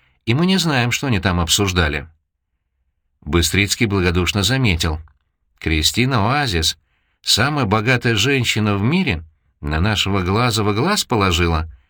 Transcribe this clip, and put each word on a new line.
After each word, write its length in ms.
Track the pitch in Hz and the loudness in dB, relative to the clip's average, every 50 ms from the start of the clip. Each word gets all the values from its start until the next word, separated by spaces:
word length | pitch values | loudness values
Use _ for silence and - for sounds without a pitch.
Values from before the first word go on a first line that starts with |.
| _ _ _ _ _ | _ _ _ _ _
и 80 | 113 120 | -2 0
мы 120 | 147 175 | 0 2
не 120 | 185 190 | 2 2
знаем, 340 | 185 165 165 143 127 117 120 | 0 0 0 0 0 0 0
что 160 | - - 147 | -2 -2 -2
они 120 | 139 110 90 | -2 -2 0
там 200 | 82 98 87 87 | 0 0 0 0
обсуждали. 680 | 85 - - 107 104 95 90 90 82 73 73 73 71 - - _ _ _ _ _ _ _ _ _ _ _ _ _ _ _ _ _ _ _ _ _ - | 0 0 0 0 0 0 0 0 0 0 -2 -6 -8 -12 -18 _ _ _ _ _ _ _ _ _ _ _ _ _ _ _ _ _ _ _ _ _ -8
Быстрицкий 600 | 76 76 85 82 - - 98 101 98 - - 120 | -2 0 0 2 2 2 0 0 0 0 -2 -2
благодушно 560 | 101 101 98 87 90 85 90 87 - - 104 92 | 0 0 0 0 0 0 0 0 0 -2 0 0
заметил. 560 | 98 131 131 131 104 85 82 - 82 76 78 - - _ _ _ _ _ _ _ _ _ _ | 0 0 0 2 0 0 0 -2 -2 -4 -6 -10 -16 _ _ _ _ _ _ _ _ _ _
«Кристина 680 | - 80 80 78 76 - - 107 123 131 139 110 98 113 | -4 -2 0 0 0 0 0 0 0 0 2 0 0 0
Оазис, 480 | 139 147 143 117 90 82 78 - - - _ _ _ _ _ _ _ _ | 0 0 -2 -2 -2 -2 -2 -2 -4 -6 _ _ _ _ _ _ _ _
самая 440 | - - - - 123 143 156 143 123 | -4 -2 0 0 0 0 0 0 0
богатая 500 | 95 104 110 104 127 127 120 - 120 113 | 0 0 0 2 2 0 2 2 0 0
женщина 640 | 104 110 139 139 135 117 - - 107 107 104 101 | 2 2 2 0 0 0 0 -2 0 0 0 0
в 60 | 98 101 | 0 0
мире, 400 | 127 165 190 185 127 90 78 80 - _ _ _ _ _ _ | 2 2 2 0 0 -2 -4 -6 -12 _ _ _ _ _ _
на 180 | - 73 78 80 | -6 -4 -2 0
нашего 420 | 90 110 104 - - 98 98 98 | 0 0 0 0 -2 0 -2 -2
Глазова 520 | 87 90 98 113 123 123 104 110 101 107 101 | 0 0 0 0 0 0 0 0 0 0 0
глаз 320 | 107 139 185 208 196 - | 0 0 0 0 -2 -2
положила? 600 | - 127 104 98 95 85 87 87 85 82 78 80 82 - - _ _ | -2 0 2 2 2 2 2 2 2 2 0 -2 -6 -10 -18 _ _